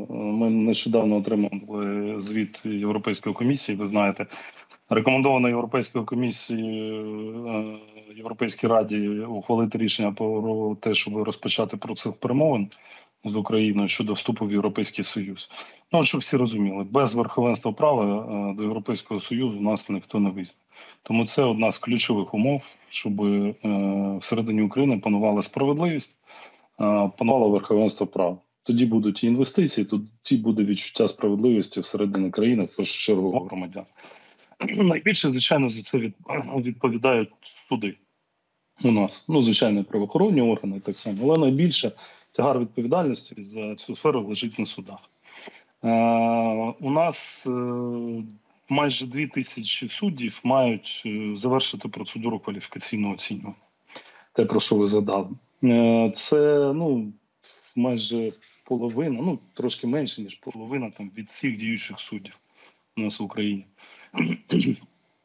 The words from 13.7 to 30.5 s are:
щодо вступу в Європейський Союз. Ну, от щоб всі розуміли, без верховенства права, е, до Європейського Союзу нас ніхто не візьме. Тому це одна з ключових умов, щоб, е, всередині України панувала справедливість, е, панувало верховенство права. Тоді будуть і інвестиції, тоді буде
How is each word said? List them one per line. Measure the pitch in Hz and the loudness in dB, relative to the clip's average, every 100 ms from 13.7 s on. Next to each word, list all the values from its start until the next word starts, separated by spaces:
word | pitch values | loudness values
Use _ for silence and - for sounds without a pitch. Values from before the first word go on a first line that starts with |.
| 101 98 | 2 0
щодо | - 107 | 0 -2
вступу | 101 - 113 107 | -2 -2 -2 0
в | |
Європейський | 104 101 98 101 - | 0 0 0 -4 -4
Союз. | 98 110 98 95 - - - - - | -4 -4 -6 -10 -14 -16 -18 -20 -2
Ну, | 175 | 2
от | 151 | 2
щоб | 143 | 0
всі | - 135 | 0 2
розуміли, | 120 110 101 98 98 | 2 2 0 0 0
без | 127 131 | 2 2
верховенства | 113 113 - 120 113 117 | 0 -2 2 2 2 -2
права, | 107 151 131 101 101 117 104 101 | 2 2 4 2 0 -4 -4 -4
е, | 98 | -2
до | |
Європейського | 107 110 104 110 - 104 | -2 -4 -4 -6 -4 -8
Союзу | - 120 127 101 | -4 -2 -2 0
нас | 104 104 - | 0 -2 -2
ніхто | 98 - 107 | -6 -4 0
не | 98 | 0
візьме. | 95 90 - _ - - - | 0 -10 -14 _ -20 -20 -14
Тому | - 113 113 | -2 0 2
це | - | 2
одна | 131 110 110 | 2 4 0
з | - | 0
ключових | - 120 - 110 92 | -2 0 2 0 0
умов, | 107 123 143 - - - | 0 2 0 -4 -20 -10
щоб, | - 113 101 | -6 -4 0
е, | 104 101 101 107 107 101 98 98 98 98 | 2 2 0 -2 -2 0 0 0 -2 -4
всередині | - 113 113 107 | -2 -2 0 2
України | 104 127 139 113 | 2 2 2 2
панувала | 110 101 107 104 | 2 2 4 2
справедливість, | - - 139 147 170 151 - _ _ - - _ _ - | 0 0 2 2 0 -2 -6 _ _ -20 -20 _ _ -2
е, | 107 104 98 - | 2 2 2 0
панувало | 117 135 110 | 4 6 6
верховенство | 101 - 107 107 - 98 | 4 4 4 4 2 -2
права. | - 90 92 _ _ | 0 0 -2 _ _
Тоді | - 117 120 | 0 4 4
будуть | 113 104 98 | 4 2 2
і | 117 | 2
інвестиції, | 120 131 - 165 - | 4 2 4 2 2
тоді | 101 104 104 _ - 131 | 0 -2 -4 _ 0 2
буде | 110 | 2